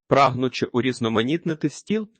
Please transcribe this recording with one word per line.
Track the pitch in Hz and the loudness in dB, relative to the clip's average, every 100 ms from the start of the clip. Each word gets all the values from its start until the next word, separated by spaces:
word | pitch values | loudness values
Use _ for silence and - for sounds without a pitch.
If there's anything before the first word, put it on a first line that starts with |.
| - | 0
Прагнучи | 131 139 123 127 - - | 4 4 2 -4 -2 -4
урізноманітнити | 123 127 123 117 110 120 170 170 156 151 | -2 -2 -2 -2 0 0 -2 -4 -4 -4
стіл, | - - 214 214 | -6 -4 -4 -4